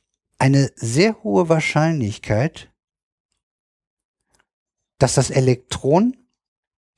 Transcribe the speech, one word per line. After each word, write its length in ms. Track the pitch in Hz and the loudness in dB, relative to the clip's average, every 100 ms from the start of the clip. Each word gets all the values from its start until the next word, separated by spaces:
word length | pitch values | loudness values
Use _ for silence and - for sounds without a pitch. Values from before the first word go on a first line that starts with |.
| _ _ _ - | _ _ _ -2
eine 340 | 135 139 135 | 2 2 0
sehr 480 | - 117 131 214 208 | -4 -4 0 0 -2
hohe 260 | 214 196 165 | -2 0 2
Wahrscheinlichkeit, 1200 | 160 - 147 160 156 104 - - 107 156 - - _ _ _ _ _ _ _ _ _ _ _ _ _ _ _ _ _ _ _ _ _ _ - | 0 0 0 0 0 -4 -6 -4 -2 -2 -6 -20 _ _ _ _ _ _ _ _ _ _ _ _ _ _ _ _ _ _ _ _ _ _ -2
dass 160 | 127 | 0
das 160 | - 123 | 0 0
Elektron 840 | 139 127 123 - - 135 170 240 - _ _ _ _ _ _ _ | 0 0 0 -4 -6 0 2 2 -4 _ _ _ _ _ _ _